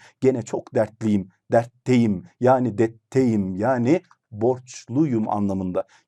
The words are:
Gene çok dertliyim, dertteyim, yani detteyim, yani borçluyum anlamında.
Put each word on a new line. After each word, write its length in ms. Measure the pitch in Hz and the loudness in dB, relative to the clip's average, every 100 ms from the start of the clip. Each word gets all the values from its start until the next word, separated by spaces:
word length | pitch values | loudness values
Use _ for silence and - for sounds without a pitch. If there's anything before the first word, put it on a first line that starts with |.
| - _ | -8 _
Gene 200 | - 120 | 0 0
çok 340 | 107 135 - 120 | -4 -8 -4 -2
dertliyim, 540 | 107 - 110 104 95 _ _ | -2 -2 0 0 -2 _ _
dertteyim, 760 | 120 120 _ - 127 113 92 - _ | 0 0 _ 0 2 2 0 -6 _
yani 380 | 120 131 123 101 | 2 2 2 0
detteyim, 800 | 113 - _ 135 127 110 95 92 | -2 -2 _ 0 2 0 -2 -2
yani 460 | 113 123 120 175 - _ _ | -2 0 0 0 -2 _ _
borçluyum 1000 | 104 117 127 - - - 120 160 113 107 | -4 -2 -2 -6 -20 -8 -2 0 0 -2
anlamında. 580 | 104 101 95 92 90 - _ | -2 -2 -2 -4 -6 -8 _